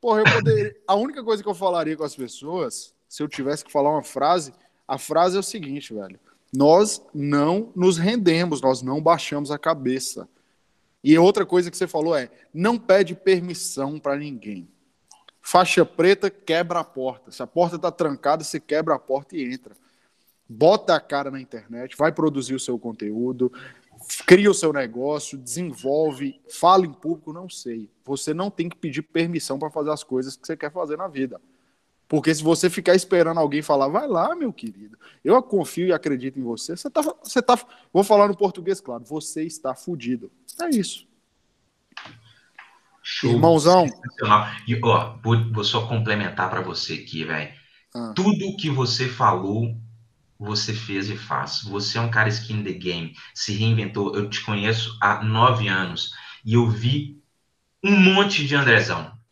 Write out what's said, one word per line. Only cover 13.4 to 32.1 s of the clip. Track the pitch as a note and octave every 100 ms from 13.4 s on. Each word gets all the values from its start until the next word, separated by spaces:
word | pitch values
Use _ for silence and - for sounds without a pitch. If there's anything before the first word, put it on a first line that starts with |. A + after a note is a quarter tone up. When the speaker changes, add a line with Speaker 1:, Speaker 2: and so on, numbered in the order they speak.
| F3 E3+ - - C3+ D3+
Speaker 1:
pra | D3 C#3+
ninguém. | D3 B2+ G#2 G2 F2 _ _ _ _ _ _ _
Faixa | - F3+ F3+ - E3
preta | - F3 G3 G3+
quebra | - - D#3+ E3+ E3+
a |
porta. | D#3 C3+ C3 B2 -
Se | -
a | B2
porta | E3+ F3 D#3+
tá | F3
trancada, | D#3+ D#3+ C#3 C#3 D#3+
você | D3+ D3+
quebra | _ D3 D#3+ C#3+
a |
porta | - C3+ C#3 F3
e |
entra. | B2+ B2+ - G2+ _ _ _ _ _ _ _
Bota | A2 D#3 G#3 - D#3+
a |
cara | - C#3+ C3+
na | C3+
internet, | B2+ A#2 G#2 A#2 B2+ -
vai | D3+
produzir | D#3+ D#3 C#3 B2 C3
o |
seu | - A#2+
conteúdo, | A#2 A2 G#2 G#2+ B2 B2 B2+ - - - _ _ - - -
cria | F3+ G3+
o |
seu | F#3+ D#3+
negócio, | C#3+ B2 A#2+ C3+ D3+ - C#3
desenvolve, | B2 C3+ F3 B2 C3 D3 D#3 C3 C#3 - _
fala | - F3 F#3+ F3
em |
público, | - D#3 E3 D#3+
não | D#3+ F#3
sei. | - B2 A2+ G#2 _ -
Você | C3+ -
não | D#3 G3
tem | G3+ E3+
que | -
pedir | D#3+ C3+
permissão | - E3 E3+ E3 - C#3
pra | D#3
fazer | D#3 D3+
as | D3+
coisas | - B2+ C3 C3+
que | -
você | D#3+
quer | D3
fazer | E3+ D#3+ D3+
na | F#3
vida. | C#3 C3 G#2 _ _ _ _ _ _
Porque | _